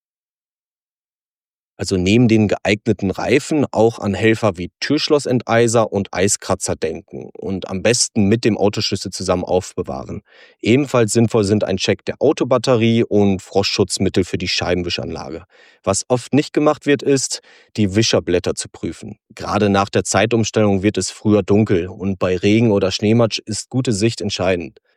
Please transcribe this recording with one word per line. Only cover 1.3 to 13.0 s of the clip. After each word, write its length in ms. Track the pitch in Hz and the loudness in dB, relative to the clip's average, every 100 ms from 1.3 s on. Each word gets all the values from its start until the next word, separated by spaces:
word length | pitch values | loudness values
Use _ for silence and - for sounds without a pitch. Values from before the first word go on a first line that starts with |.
| _ _ _ _ - | _ _ _ _ -10
Also 220 | 98 95 | -4 0
neben 300 | 90 110 123 | 2 4 6
den 200 | 110 104 | 4 2
geeigneten 600 | - - 104 - 104 95 | 0 0 -2 0 -2 -2
Reifen 560 | 90 92 127 - 156 127 | -4 0 0 0 -2 0
auch 260 | - 113 - | 2 0 0
an 160 | 104 | -4
Helfer 440 | 92 110 110 110 92 | 0 0 2 0 -2
wie 120 | - - | -8 -8
Türschlossenteiser 1120 | - - - 151 - 127 - 117 117 117 107 | -4 -2 0 0 0 -2 0 2 2 2 0
und 220 | 101 98 | -2 -4
Eiskratzer 640 | - 98 - - 92 - 87 | -2 -2 -2 -4 -4 -4 -4
denken 560 | 78 80 - 64 - - | -6 -8 -12 -16 -16 -12
und 320 | - 95 - | -8 -6 -6
am 140 | 95 | -2
besten 440 | 90 120 - - 98 | 0 0 0 2 2
mit 200 | 117 117 | 4 2
dem 140 | 104 | 2
Autoschlüssel 520 | 101 104 - 101 98 | 0 0 -4 -4 -8
zusammen 320 | - 90 90 | -8 -2 -2
aufbewahren. 800 | - 90 - - 87 65 60 87 - _ - _ | 0 -2 -2 -8 -8 -8 -10 -14 -16 _ -20 _
Ebenfalls 520 | - 123 143 127 113 | 2 2 4 2 2
sinnvoll 300 | 113 113 117 | 2 2 2
sind 200 | 98 104 | 2 0
ein 140 | - 95 | 0 -2
Check 280 | - 98 - | -2 -2 -4
der 120 | - | -2
Autobatterie 840 | 127 160 131 127 117 123 117 117 | 0 0 0 0 2 2 4 2